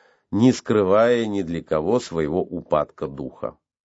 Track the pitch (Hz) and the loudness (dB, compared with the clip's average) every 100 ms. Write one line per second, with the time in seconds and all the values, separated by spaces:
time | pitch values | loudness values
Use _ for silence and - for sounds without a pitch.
0 | _ _ _ 98 127 120 - 107 92 104 | _ _ _ 2 4 2 0 0 4 4
1 | 117 120 110 101 82 82 - 80 80 123 | 4 2 0 -4 -4 -6 -4 -2 0 -2
2 | 123 82 76 85 - 87 - 76 73 - | -2 -4 -2 -2 -4 -8 -2 0 0 -6
3 | 71 69 65 - 57 - _ _ | -10 -10 -14 -10 -12 -12 _ _